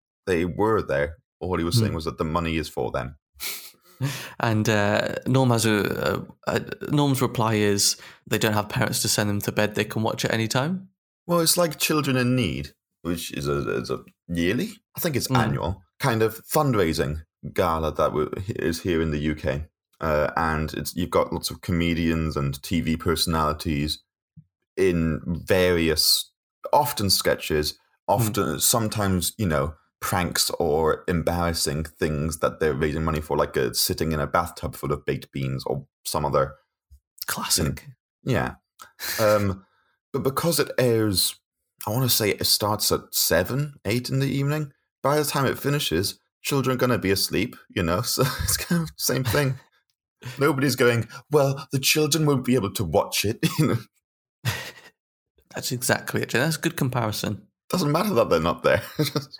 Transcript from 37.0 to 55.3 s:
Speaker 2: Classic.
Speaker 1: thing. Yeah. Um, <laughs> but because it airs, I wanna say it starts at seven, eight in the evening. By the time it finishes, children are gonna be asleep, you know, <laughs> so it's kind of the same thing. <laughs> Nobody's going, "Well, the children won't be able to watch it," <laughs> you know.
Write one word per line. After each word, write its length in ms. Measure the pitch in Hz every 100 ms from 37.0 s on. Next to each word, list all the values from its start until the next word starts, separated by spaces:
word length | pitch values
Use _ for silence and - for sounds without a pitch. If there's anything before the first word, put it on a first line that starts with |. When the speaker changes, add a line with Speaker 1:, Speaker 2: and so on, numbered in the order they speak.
| _ - -
Speaker 2:
Classic. 520 | - - - - -
Speaker 1:
thing. 140 | 147 - _ _ -
Yeah. 300 | 110 64 - _ - - - - -
Um, 460 | 107 104 101 95 - _ _
<laughs> 240 | _ _
but 120 | 135
because 360 | 139 139 170 156
it 100 | 139 -
airs, 580 | 127 113 110 95 - - _ _ _ - -
I 40 |
wanna 180 | 113 127
say 220 | - 107
it 140 | - -
starts 460 | - 104 104 -
at 220 | 78 - -
seven, 600 | - 82 92 127 147 - -
eight 240 | 117 123
in 100 | 135
the 80 | 139
evening. 440 | 139 139 151 143 - _ _
By 140 | 131 151
the 60 |
time 220 | 147 147 131
it 120 | -
finishes, 600 | 143 147 - 80 101 - _ _
children 340 | - 143 127 127
are 40 |
gonna 180 | 127 110
be 140 | 92
asleep, 440 | 95 - 82 101 - -
you 140 | -
know, 180 | 82 90
<laughs> 0 |
so 220 | 120 - 139 -
it's 140 | - -
kind 240 | - 170
of 60 | 160
the 40 | -
same 260 | - 139
thing. 320 | 127 143 139 139 _ _ _ _
<laughs> 420 | _ _ 127 127
Nobody's 380 | 143 139 139 120
going, 300 | 123 117 113 - -
"Well, 360 | 147 139 139 -
the 60 | 135
children 460 | - 156 151 160 151
won't 200 | 135 117
be 100 | 127
able 160 | 95
to 100 | -
watch 400 | 90 98 - - 101
it," 140 | 117 165
<laughs> 80 | -
you 80 | 139
know. 100 | 117 - _ _ _ _ _ 127 - - - - _ _ _ _